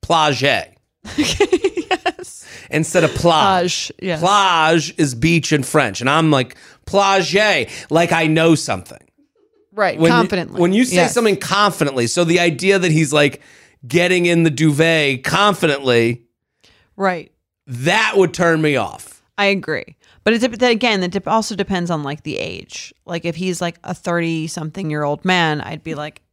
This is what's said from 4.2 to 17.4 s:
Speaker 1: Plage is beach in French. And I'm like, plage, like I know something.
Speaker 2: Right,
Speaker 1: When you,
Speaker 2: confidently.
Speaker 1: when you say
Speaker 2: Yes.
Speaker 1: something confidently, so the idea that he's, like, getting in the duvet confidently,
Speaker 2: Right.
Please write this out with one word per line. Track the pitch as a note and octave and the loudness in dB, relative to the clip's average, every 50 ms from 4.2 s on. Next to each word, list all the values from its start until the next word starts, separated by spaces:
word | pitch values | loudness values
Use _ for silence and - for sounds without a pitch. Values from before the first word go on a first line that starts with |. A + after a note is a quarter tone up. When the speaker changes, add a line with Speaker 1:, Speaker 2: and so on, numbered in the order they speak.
Speaker 1:
Plage | D#3+ F3+ G3+ G#3 G3 F#3+ F3 E3 D#3 D#3 E3 E3+ D3 D3+ - | 0 2 2 4 4 4 2 2 4 4 4 2 0 -2 -2
is | - D#3+ C#3+ B2+ | -2 -2 -2 0
beach | A2+ A#2+ E3 E3+ E3 - - D#3 | 0 0 2 2 2 2 2 0
in | D3 C3 | 0 0
French. | - - D#3 C#3 A2+ G2 - | 0 0 0 0 0 -2 -2
And | A#2+ C3 | -2 0
I'm | C#3 D#3+ E3 D#3 | 2 2 4 4
like, | D3+ C3+ B2+ B2+ - - - - - _ _ | 2 2 0 -2 -8 -20 -20 -20 -20 _ _
plage, | - - G3 G3+ G3 G3 G3 F3+ C#3 D3 G3+ G#3+ G#3+ F#3+ D3+ A#2 - - - - - | -2 0 2 2 4 2 2 0 2 0 2 2 2 2 0 -2 -4 -8 -16 -10 -2
like | D3 D#3+ E3+ E3 E3+ | 0 0 2 2 0
I | E3 E3 | 0 2
know | D#3+ D#3 D#3+ D#3+ E3 D#3+ | 2 2 4 4 4 4
something. | D3+ - - A2+ F#2+ F#2 - - - _ _ _ _ _ _ _ _ _ _ _ _ _ _ _ | 2 2 -4 -6 -8 -8 -14 -20 -20 _ _ _ _ _ _ _ _ _ _ _ _ _ _ _
Speaker 2:
Right, | G#3 G#3 F#3 C#3+ D3+ | -2 0 0 2 2
Speaker 1:
When | E3 E3 A#3 | 2 4 4
you, | A#3+ | 4
Speaker 2:
confidently. | A3 F3 G#3 F#3 E3 - - - | 2 0 -2 -4 -4 -6 -2 0
Speaker 1:
when | F3 F3 F#3+ | 0 2 4
you | G#3+ B3+ | 2 2
say | B3 F3+ | 2 2
Speaker 2:
Yes. | F3+ E3+ - - | 2 2 2 0
Speaker 1:
something | A#3+ A#3 G#3+ G3 - | 0 2 2 0 0
confidently, | - - F#3+ G3 G#3 G3+ - - D#3 C#3+ C3+ C3 A#2 | -4 -4 0 2 2 2 2 0 -2 -2 0 0 -2
so | A#2 - F3 F3 | 0 0 0 0
the | E3 E3+ F3 | 2 2 2
idea | F3 F3 D#3+ B2 F3+ F#3+ G3 G3 | 2 0 0 0 2 2 2 2
that | F3 F3+ D#3 | 2 2 2
he's, | D#3 D#3+ C#3 | 2 2 2
like, | C#3 D3+ D3 D3 - - - - - - - _ _ _ - | 2 2 2 2 0 -4 -20 -20 -20 -20 -20 _ _ _ -14
getting | A#2+ A#2+ F3 F3 F3+ F#3 F3+ F3 | -2 0 0 2 2 2 2 2
in | F3 E3+ E3+ E3 | 2 4 4 4
the | D#3+ | 2
duvet | D3+ B2 D#3 D#3 D3 C#3 D#3+ E3 E3 D#3+ D3+ C#3+ C3+ B2+ C3 | 2 2 2 2 2 2 2 2 2 2 2 0 -2 -2 -4
confidently, | C3 - F3 G3+ G#3 G3 - - E3 C#3+ C#3 C#3 C3 B2 A#2 A#2 A#2 A#2 A#2+ _ _ _ _ _ _ _ _ _ _ _ _ _ _ _ | -2 0 2 2 2 2 2 0 0 0 0 0 2 2 4 4 2 0 -4 _ _ _ _ _ _ _ _ _ _ _ _ _ _ _
Speaker 2:
Right. | - F#3+ F#3+ F3+ E3+ - _ _ _ | -4 -4 -4 -4 -4 -10 _ _ _